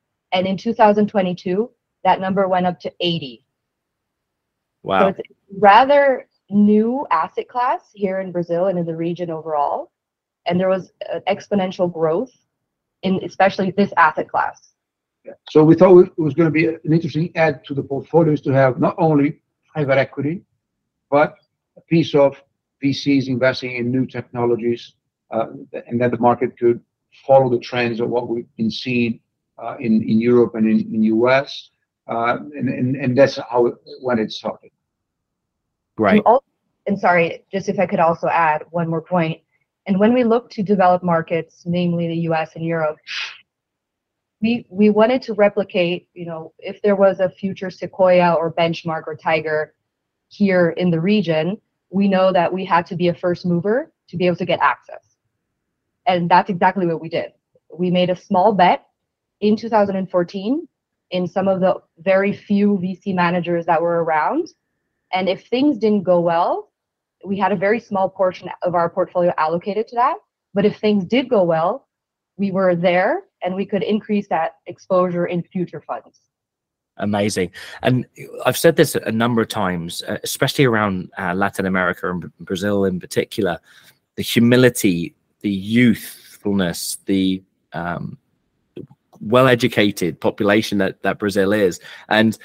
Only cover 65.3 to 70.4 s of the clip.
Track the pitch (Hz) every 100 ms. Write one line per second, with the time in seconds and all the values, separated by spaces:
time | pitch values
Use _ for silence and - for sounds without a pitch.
65.3 | 196 - 247 294 240 220 208 180 175 170
66.3 | 170 196 359 415 _ _ _ _ _ 180
67.3 | 196 190 196 196 226 - 196 190 - 185
68.3 | 180 180 - 180 175 170 190 180 180 175
69.3 | - 156 170 208 202 226 233 254 359 _
70.3 | _